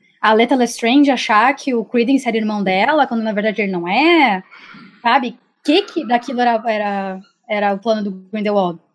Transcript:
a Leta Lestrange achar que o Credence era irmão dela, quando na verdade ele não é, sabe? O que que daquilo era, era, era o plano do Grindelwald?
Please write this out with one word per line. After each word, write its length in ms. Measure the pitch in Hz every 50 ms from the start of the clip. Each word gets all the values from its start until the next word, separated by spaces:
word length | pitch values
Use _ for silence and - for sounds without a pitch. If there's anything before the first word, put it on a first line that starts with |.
| _ _ _ -
a 100 | - 214 220
Leta 220 | 220 233 233 285
Lestrange 540 | 254 240 233 - - 240 226 254 285 285 277
achar 420 | 254 233 - - 214 208 226 254 285
que 180 | - - 277 247
o 100 | 233 208
Credence 420 | - - 240 233 226 277 254 - 240
era 100 | 214 226
irmão 240 | 220 214 208 208
dela, 460 | 196 185 185 190 208 269 311 302 262 262
quando 160 | 240 226 220
na 80 | 220
verdade 300 | 208 208 208 220 196 - 208
ele 80 | 196
não 160 | 190 175 170 175
é, 560 | 196 240 294 330 349 330 285 233 196 185 - _ - - - - - - - - _ _
sabe? 280 | - 233 240 277 247 233
O 340 | - - _ _ _ _ -
que 180 | - 294 392 403
que 220 | - - 339 262
daquilo 340 | 214 240 240 240 - 254 240
era, 200 | 247 240 233 220 226 233
era, 520 | 214 208 208 202 202 196 196 190 190 190 196 _ _ _ _ -
era 240 | 214 208 208 202 202
o 60 | 196
plano 240 | 202 233 220 214 202
do 80 | 208 185 190 190 185
Grindelwald? 480 | 214 214 202 208 208 202 185 175 165 170 _ _ _